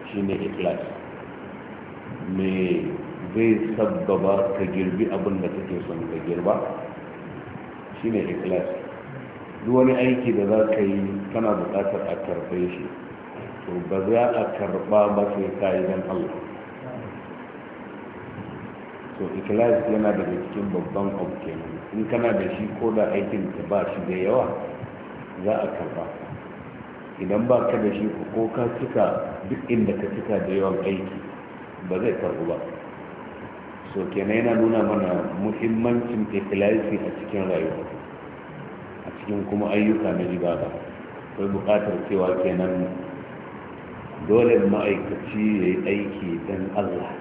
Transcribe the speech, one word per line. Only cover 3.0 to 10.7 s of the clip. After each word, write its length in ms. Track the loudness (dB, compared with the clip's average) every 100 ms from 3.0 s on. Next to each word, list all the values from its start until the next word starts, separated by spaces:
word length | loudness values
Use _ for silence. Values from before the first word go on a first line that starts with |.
| -8 -10 -4
zai 260 | 4 6 6 4
sabbaba 840 | 2 2 2 2 4 4 4 4
ka 100 | 2 0
girbi 420 | 0 0 2 0
abin 320 | 2 0 0
da 80 | -2
kake 320 | -4 -4 -4
son 200 | -4 -6
ka 160 | -4 -4
girba? 380 | -2 0 2 2 0 -6 -8 -12 -12 -12 -12 -12 -12 -12 -12 -14 -12 -4
Shi 160 | 0
ne 160 | 2 0
ikhlas. 400 | -2 0 0 0 -4 -8 -12 -12 -12 -12 -12 -14 -6
Duk 140 | 2
wani 200 | 6 6
aiki 400 | 6 4 4 4
da 120 | 4 4
za 140 | 6
ka 140 | 6